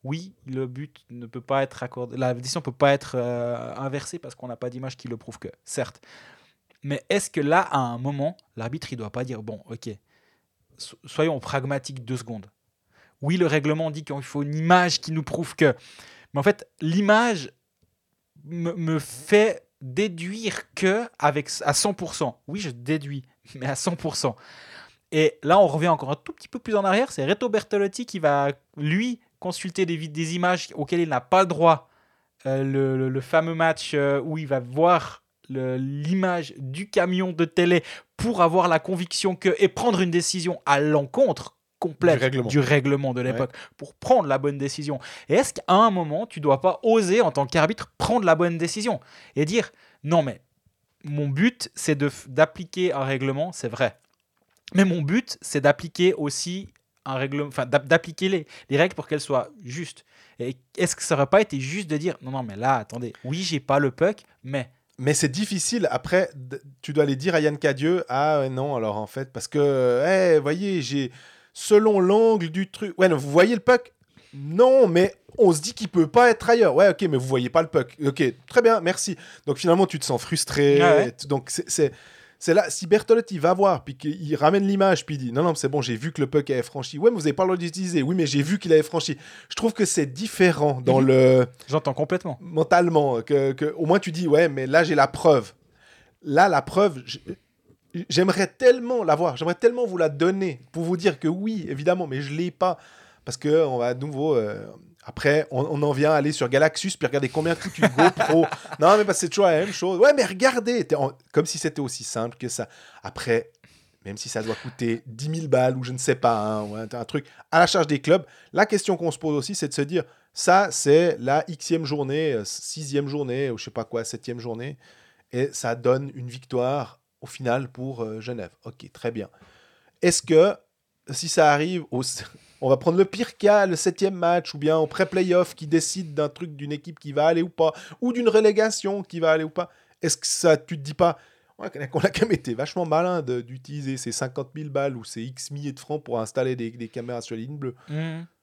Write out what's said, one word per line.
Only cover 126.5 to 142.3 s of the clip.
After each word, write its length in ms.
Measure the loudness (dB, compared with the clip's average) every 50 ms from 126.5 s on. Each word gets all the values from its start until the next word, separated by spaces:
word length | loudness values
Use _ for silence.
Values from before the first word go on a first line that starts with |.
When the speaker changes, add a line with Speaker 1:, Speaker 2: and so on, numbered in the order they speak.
| -4 -2 -2 0 -2 -4 -6 -8 -14 _ _ _ _ _
Speaker 2:
au 40 | -20
final 420 | -20 -16 -6 -2 -2 -2 -2 -4 -8
pour, 320 | _ -12 -12 -10 -8 -8 -8
euh, 160 | -8 -8 -10
Genève. 300 | -10 -10 -10 -10 -10 -12 _ _ _
Ok, 260 | -20 -20 _ -20 -20
très 200 | _ -8 -8 -6
bien. 180 | -6 -6 -10 -12 _ _ _ _ _ _ _ _ _ _ _ _ _ _
Est-ce 200 | 0 2 2 0
que, 340 | 0 4 6 6 6 6 2 -4 _ _ _ _ _ _ _ _ _ -12
si 200 | -10 -8 -6 -2
ça 240 | 2 4 6 6 6
arrive, 320 | 4 2 -2 -4 -6 -6 _
au 100 | -6 -4 -4
s-, 220 | -4 -8 -10 -12 -16 -20 -20 _
<laughs> 180 | _ _ _
on 80 | 2 2
va 80 | 2
prendre 200 | 4 4 0 4
le 60 | 4 2
pire 320 | 2 0 -6 -6 -6 -4
cas, 280 | _ 4 4 6 6 4
le 100 | 2 0
septième 380 | 0 -2 -2 0 0 -2 -2 0
match, 380 | 0 0 2 2 2 0 -4 -10
ou 40 |
bien 200 | -2 0 2 2
au 100 | 2 0
pré-playoff 640 | 0 0 -2 -2 0 0 -2 0 2 2 2 2 0 -4
qui 140 | -14 -4
décide 460 | 0 0 0 0 -2 -6 -8 -10 -8 -4
d'un 160 | -4 -4 -4
truc, 260 | -4 -10 -14 -14 -12
d'une 160 | -12 -10 -10
équipe 280 | -10 -10 _ -18 -20 _
qui 120 | -14 -4
va 140 | -2 2 2
aller 140 | 4 4 2
ou 80 | 0 -2
pas, 240 | _ 0 0 0 0 -4 -18 -20 -10 _
ou 120 | -4 -2 -2
d'une 160 | 2 2 4
relégation 760 | 6 6 6 6 4 4 2 0 0 -4 -4 -4 -4 -4 -8
qui 160 | _ -6 0
va 120 | 2 2
aller 120 | 4 2 0
ou 60 | -4
pas, 200 | _ -6 -8 -8 _ _ _ _ _ _
est-ce 160 | -2 -2 -2
que 100 | -2 -4
ça, 280 | -6 -4 2 4 4 4
tu 200 | 4 2 -10 -12
te 40 | -10 -10
dis 100 | -12 -2
pas, 240 | 0 2 0 0 -2 _ _ _ _ _ _ _ -14
ouais, 100 | -12 -12 -10 -10 -12 -4
qu'on 100 | -2 0
a 100 | 0 0
quand 120 | 0 0
même 100 | 0 0